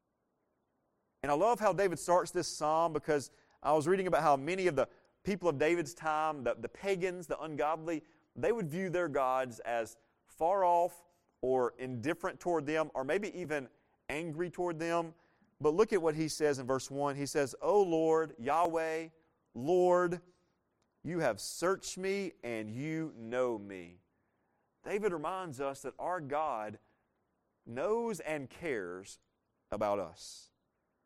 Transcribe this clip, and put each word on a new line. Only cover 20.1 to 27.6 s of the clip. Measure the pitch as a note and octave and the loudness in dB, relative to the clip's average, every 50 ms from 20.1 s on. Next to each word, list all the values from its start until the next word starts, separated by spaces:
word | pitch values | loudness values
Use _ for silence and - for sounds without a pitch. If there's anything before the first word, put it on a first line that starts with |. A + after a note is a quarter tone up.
| F3+ E3+ - _ _ _ _ _ _ _ _ _ _ _ _ _ _ _ - | 0 -4 -10 _ _ _ _ _ _ _ _ _ _ _ _ _ _ _ -8
you | C#3+ F3+ E3 | -6 -2 0
have | D3+ B2 G#2 G2+ | 2 0 0 0
searched | - - - - E3 F#3 G3 - - - - | -6 -10 -6 -2 0 0 0 0 -2 -10 -8
me | F#3 F#3 F#3+ G3 G3+ G3 E3+ - _ - | -6 -4 -2 -2 -2 -2 -4 -8 _ -8
and | A#2+ A#2 A2 G#2+ G#2+ | -6 -6 -6 -6 -6
you | A2 B2+ C#3+ D#3 D#3+ D#3+ D#3+ D3+ - | -8 -8 -6 -4 -4 -4 -6 -6 -8
know | A#2 A2+ A2+ A#2+ B2+ B2+ B2 A2+ | -12 -10 -4 0 0 0 0 0
me." | G#2 G2+ G2 G2 F2+ F2 E2+ F2 F2 _ _ _ _ _ _ _ _ _ _ _ _ _ _ _ _ - | -4 -6 -10 -12 -12 -12 -14 -18 -20 _ _ _ _ _ _ _ _ _ _ _ _ _ _ _ _ -10
David | D3+ F#3 G#3+ G#3 G3+ | -6 -4 -2 -2 -2
reminds | F3 D3+ D3 E3 F#3+ F#3 F#3 E3 B2+ C3 | -2 -2 -6 -6 -6 -6 -8 -8 -8 -6
us | C#3 C#3 C#3 - | -6 -6 -6 -6
that | - B2+ - - | -10 -12 -10 -6
our | C3+ E3 F3+ F3+ | -6 -4 -4 -4
God | D3 B2+ C#3+ D3+ D#3+ D3 B2 A2 G#2+ G#2+ G#2 - _ _ _ _ _ _ _ _ _ _ _ _ _ _ _ _ | -4 -4 -4 -2 -2 -2 -4 -4 -6 -8 -10 -12 _ _ _ _ _ _ _ _ _ _ _ _ _ _ _ _